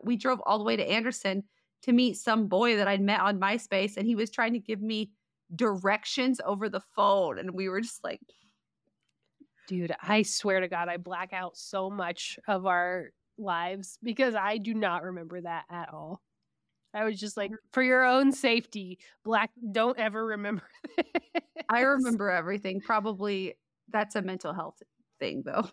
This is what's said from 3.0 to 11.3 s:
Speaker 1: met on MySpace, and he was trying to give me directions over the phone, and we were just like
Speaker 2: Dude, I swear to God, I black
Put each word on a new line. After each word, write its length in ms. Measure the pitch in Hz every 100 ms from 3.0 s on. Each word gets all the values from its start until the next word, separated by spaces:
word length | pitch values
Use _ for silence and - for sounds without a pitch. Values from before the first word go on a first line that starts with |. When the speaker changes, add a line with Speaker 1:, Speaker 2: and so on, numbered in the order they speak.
Speaker 1:
met 200 | 196 214
on 180 | 190 196
MySpace, 580 | 196 226 - 190 208 202
and 100 | 220
he 100 | 214
was 140 | 220
trying 240 | - 233
to 40 | 233
give 240 | 208 208
me 300 | 220 214 214 _ _ _ -
directions 840 | 170 226 190 190 214 - 277 254 247
over 240 | - 202 214
the 120 | 190
phone, 580 | - - 196 196 165 98
and 140 | 185
we 160 | 180 190
were 120 | 190
just 200 | 233 -
like 180 | - - _ _ _ _ _ _ _ _ _ _ _ _ - _ -
Speaker 2:
Dude, 260 | 180 170 -
I 200 | 180 214
swear 380 | 208 - 208 190
to 80 | 180
God, 200 | 175 175
I 80 | 175
black 380 | 180 175 185